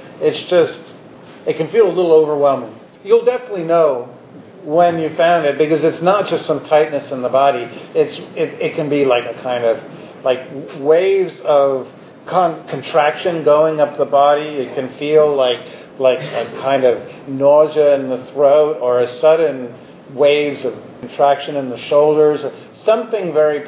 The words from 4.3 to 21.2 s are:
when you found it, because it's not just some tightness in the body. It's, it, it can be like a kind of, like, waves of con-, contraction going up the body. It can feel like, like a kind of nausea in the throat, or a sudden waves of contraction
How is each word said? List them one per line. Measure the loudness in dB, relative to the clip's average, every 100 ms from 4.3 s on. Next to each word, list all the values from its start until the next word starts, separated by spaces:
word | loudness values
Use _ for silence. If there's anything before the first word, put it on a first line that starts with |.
| -20 -20 -18
when | -4 2 2 2
you | -4 0
found | 2 2 2
it, | 0
because | 0 2
it's | 0 0
not | 0 0 0
just | -4
some | -4 -6 0
tightness | 2 2 -4 -6
in | -6
the | -2
body. | 2 2 0 -4 -14 -6
It's, | -2 -2 -4 -12 -6
it, | -6 -4
it | -6
can | -4 -2
be | 0 0
like | 0
a | -2 -8
kind | -6 -2
of, | -2 -2 -6 -18 -20 -6
like, | -4 -4 -6 -14 -14 -4
waves | 2 2 2 0 -2 -4
of | 0 2 2 -2 -8 -16 -20 -20 -4
con-, | -2 0 -4 -10
contraction | -12 -4 0 0 0 -4 -2
going | 2 4 4 2
up | -2 -2
the |
body. | 0 2 4 2
It | -2 -6 -6
can | -6 -8 -6
feel | 0 4 4
like, | 2 0 -2 -8 -20 -16 -2
like | 0 0
a | -2 -8 -8 -6
kind | -2 2
of | 2 0 -4 -16 -12
nausea | 0 4 6 4 4 2 2
in | 0
the | -8 -6
throat, | 0 4 4 2 0
or | 0 0
a | 0
sudden | 0 2 4 2 -4 -12 -16 -20 -20 -10
waves | 0 2 2 0 -4 -6
of | -8 -14 -18
contraction | -10 0